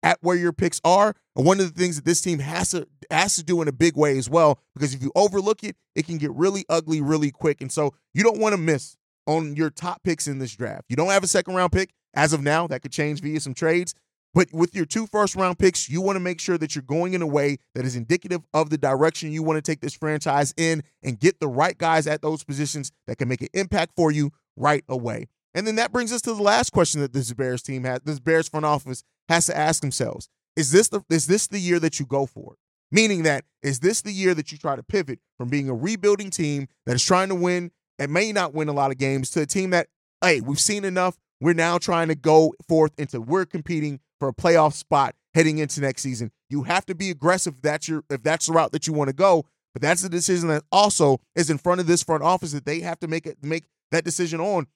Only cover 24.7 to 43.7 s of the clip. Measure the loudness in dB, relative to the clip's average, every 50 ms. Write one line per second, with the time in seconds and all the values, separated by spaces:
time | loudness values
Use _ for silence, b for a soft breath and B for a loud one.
24.7 | 2 0 -2 _ -8 -6 -4 -4 -6 -6 -10 -12 _ _ _ _ _ -4 -4 -2
25.7 | 0 0 -2 0 0 -2 -2 -2 -4 -4 -4 -4 -4 0 2 4 4 4 2 0
26.7 | 2 2 2 2 2 -2 -4 -2 -2 -4 -4 -4 -4 -4 -4 -4 -4 -4 -6 -8
27.7 | -8 -6 -4 -4 -6 -6 _ -6 -8 -4 0 2 2 2 2 0 -4 -4 0 0
28.7 | 0 0 -2 -6 -12 -12 -12 _ _ _ _ _ 2 2 2 0 0 0 0 0
29.7 | 0 0 -2 -4 -4 -2 -4 -4 -6 -10 -14 -18 _ _ _ _ _ -4 -2 4
30.7 | 6 6 6 6 0 -4 -4 _ 0 0 2 2 2 0 0 -2 -6 -6 0 0
31.7 | 0 2 2 0 -2 -2 -6 -2 -2 -2 -2 -2 _ -16 -20 -20 -20 _ _ _
32.7 | _ _ _ _ 2 4 4 4 2 2 2 2 2 0 -4 _ _ _ _ -4
33.7 | -4 0 0 0 0 0 -4 -6 -6 0 0 0 0 0 -4 -10 -12 -10 -6 -6
34.7 | -6 -6 -8 _ -4 -4 -4 -4 -8 -14 _ _ _ _ -8 -4 -4 -4 -2 -2
35.7 | -4 -4 -4 -4 -4 0 2 2 2 2 0 -8 -6 -4 -4 -2 -2 -4 -6 -8
36.7 | _ _ _ -4 -2 -2 2 2 2 2 2 0 -2 0 0 0 0 -2 -4 -8
37.7 | _ _ _ _ _ _ -6 -2 0 0 0 0 0 -2 -2 -2 -2 -4 -4 -2
38.7 | 0 0 0 0 0 -2 -2 -2 0 -2 -4 -2 -2 -2 -2 -2 -2 -4 -2 0
39.7 | 0 0 0 _ _ _ _ _ _ _ 2 2 2 2 0 -4 -2 -2 0 0
40.7 | -2 -2 -4 -4 -2 0 0 -2 -2 _ _ _ _ _ 0 2 2 2 2 0
41.7 | 0 0 0 0 0 0 0 0 -2 0 2 6 8 8 8 6 2 -4 -4 _
42.7 | 4 4 4 4 _ -4 -10 -8 -8 -10 -6 -2 -2 -2 -2 -2 _ -10 -6 -4